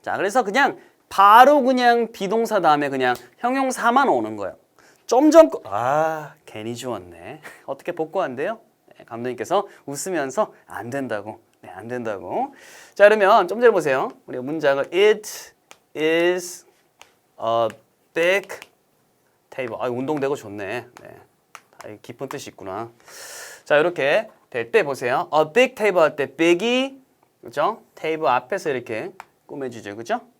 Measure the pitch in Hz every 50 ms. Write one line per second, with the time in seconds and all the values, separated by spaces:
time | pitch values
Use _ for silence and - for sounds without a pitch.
0 | _ - 95 123 165 196 196 262 220 202 190 262 269 220 143 - - _ _ _
1 | _ _ - - 190 208 220 233 254 277 294 294 247 254 262 254 247 240 240 240
2 | 233 220 233 - 208 185 208 226 233 220 220 202 170 156 151 147 147 139 139 131
3 | 127 127 123 - - - _ _ - - - 269 170 175 - - 208 233 240 269
4 | 285 226 156 123 107 107 110 104 98 90 80 _ _ _ _ _ _ _ _ _
5 | _ - 208 247 294 311 294 330 320 - 208 - - - 98 104 117 127 143 151
6 | 160 160 160 156 151 139 - _ _ - - 110 107 113 123 120 131 127 117 98
7 | 90 87 85 82 85 101 139 156 151 - - - _ - 135 - - - 175 175
8 | 160 156 - 190 180 143 123 120 151 196 226 - _ _ _ _ _ _ - _
9 | - _ 117 117 120 175 196 - 110 - 165 202 202 - - - _ - 139 139
10 | - 190 185 160 139 135 123 214 208 - - _ _ _ 95 95 104 120 123 139
11 | 135 120 113 104 101 104 87 - _ _ _ _ - - 92 92 107 117 123 123
12 | 117 110 104 95 90 92 123 208 254 302 - - - - - - - - _ -
13 | 196 208 214 214 196 185 220 226 185 175 196 226 247 233 214 185 151 147 131 131
14 | 175 247 277 _ _ - 139 127 123 135 156 160 147 143 139 139 135 - 165 180
15 | 208 214 220 208 214 - - - - - _ _ _ _ - _ _ _ _ -
16 | 156 160 165 170 170 175 180 185 175 - - - _ _ _ _ _ _ _ _
17 | - _ _ _ _ _ _ - - 113 113 117 117 110 - - _ _ _ _
18 | _ _ _ 170 170 175 190 202 185 - - - - _ _ _ _ _ _ _
19 | _ _ _ _ _ _ _ _ _ _ - - 131 117 107 - 110 127 120 123
20 | 131 143 156 151 135 139 147 139 - 104 101 104 101 92 110 123 117 123 _ -
21 | - - 50 - - _ _ _ _ _ _ - _ _ _ _ - - 107 101
22 | - - 120 _ 139 131 - 135 - 104 _ - 92 95 92 107 117 117 _ _
23 | _ - - - - - - - - - - - _ - 151 147 156 175 175 -
24 | 135 139 160 208 226 220 _ _ _ _ - 123 117 117 - 220 180 143 131 127
25 | 135 120 127 156 175 - - 151 156 151 156 240 254 254 - - 214 208 185 180
26 | 160 147 - - 135 131 - - 160 170 175 175 214 233 247 254 262 269 269 -
27 | _ _ _ _ _ _ _ _ - - - 143 151 185 220 - _ _ _ -
28 | - 156 160 156 156 143 123 127 127 - 202 190 175 160 135 123 117 - 113 110
29 | 143 196 - _ - _ _ _ _ _ 139 143 135 127 117 113 104 101 101 110
30 | 117 - 214 247 240 _ _